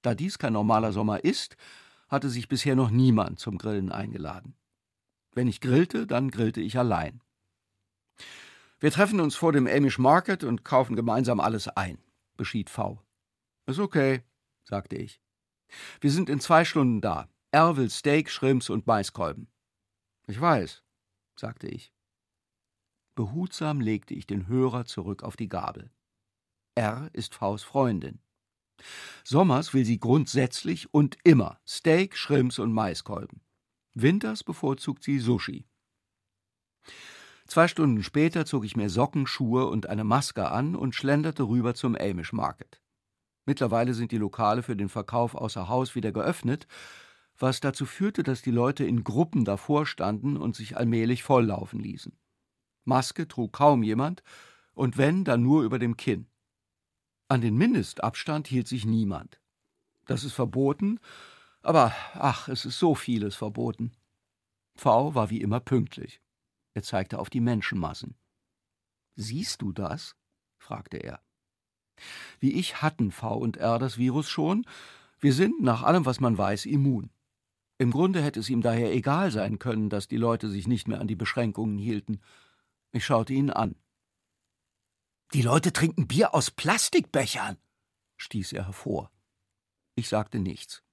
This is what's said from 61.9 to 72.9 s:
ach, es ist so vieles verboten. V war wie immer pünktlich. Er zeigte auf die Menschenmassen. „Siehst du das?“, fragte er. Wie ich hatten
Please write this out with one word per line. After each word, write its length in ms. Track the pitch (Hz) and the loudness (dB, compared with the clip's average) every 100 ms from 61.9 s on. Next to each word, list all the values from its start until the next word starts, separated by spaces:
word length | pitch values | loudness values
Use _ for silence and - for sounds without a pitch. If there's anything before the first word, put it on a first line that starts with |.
| - - | 2 -12
ach, 340 | 175 139 - - | -2 -2 -2 -6
es 180 | 131 123 | -8 -8
ist 120 | - | 0
so 160 | 175 | 2
vieles 420 | 143 - 117 101 - | 2 -2 -2 -2 -6
verboten. 560 | 107 107 120 110 120 _ _ _ _ _ _ _ _ - | -8 -4 -6 -4 -8 _ _ _ _ _ _ _ _ 0
V 400 | 135 113 147 135 | 4 6 4 0
war 160 | 104 | 0
wie 100 | 113 | -2
immer 180 | 101 117 | -2 -2
pünktlich. 640 | - 131 107 - - - _ _ _ _ _ - | 2 0 0 -8 -16 -18 _ _ _ _ _ -10
Er 80 | |
zeigte 360 | - 98 95 107 | -4 -4 -2 -6
auf 100 | - | -4
die 120 | 127 | 0
Menschenmassen. 720 | 117 113 - 104 80 - - - _ _ _ _ _ _ _ _ _ - | 0 0 -2 -4 -4 -8 -14 -18 _ _ _ _ _ _ _ _ _ -12
„Siehst 460 | 107 131 202 - | -8 -6 -6 -6
du 120 | 101 | -6
das?“, 420 | 92 90 156 - _ _ _ _ _ | -4 -6 -6 -12 _ _ _ _ _
fragte 380 | - 107 - - | -12 -12 -10 -12
er. 240 | - - _ _ _ _ _ _ _ _ - - - - | -12 -14 _ _ _ _ _ _ _ _ -20 -18 -20 -2
Wie 140 | 135 | 0
ich 280 | 151 180 - | 0 -4 -2
hatten 300 | 156 | -4